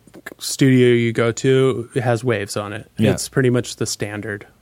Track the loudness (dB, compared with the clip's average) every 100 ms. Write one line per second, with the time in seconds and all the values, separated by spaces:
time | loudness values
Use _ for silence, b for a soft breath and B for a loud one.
0 | _ -20 -18 -14 -8 2 4 6 6 4
1 | 2 0 -2 0 2 2 2 0 -6 -4
2 | -2 0 0 -2 -4 -6 -8 -10 -10 -2
3 | 0 0 -4 0 2 0 -2 -6 -8 -6
4 | -8 -8 -8 -10 -12 _